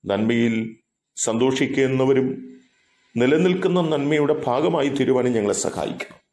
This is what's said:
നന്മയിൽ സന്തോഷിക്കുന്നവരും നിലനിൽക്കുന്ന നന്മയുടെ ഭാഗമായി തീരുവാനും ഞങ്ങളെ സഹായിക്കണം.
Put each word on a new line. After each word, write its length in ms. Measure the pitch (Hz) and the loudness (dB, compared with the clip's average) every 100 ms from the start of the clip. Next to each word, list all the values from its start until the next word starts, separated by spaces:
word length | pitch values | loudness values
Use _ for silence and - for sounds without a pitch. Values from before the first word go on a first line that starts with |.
നന്മയിൽ 720 | - 101 110 117 117 113 110 - _ _ _ - | -2 -2 0 2 0 0 -6 -10 _ _ _ -8
സന്തോഷിക്കുന്നവരും 1120 | - 113 127 131 143 - 135 131 131 135 131 - - - _ _ _ _ _ 117 | -4 0 0 2 -2 0 0 2 2 2 0 -4 -12 -20 _ _ _ _ _ 0
നിലനിൽക്കുന്ന 640 | 123 156 185 180 185 175 | 2 4 2 2 0 0
നന്മയുടെ 560 | 165 151 143 151 143 - - | 0 0 0 0 0 0 0
ഭാഗമായി 420 | 123 156 165 143 | 0 0 0 0
തീരുവാനും 440 | 135 127 127 120 | 0 0 2 2
ഞങ്ങളെ 220 | 117 101 | 0 0
സഹായിക്കണം. 640 | 98 - - 73 - - - _ | -2 -4 -4 -6 -6 -12 -16 _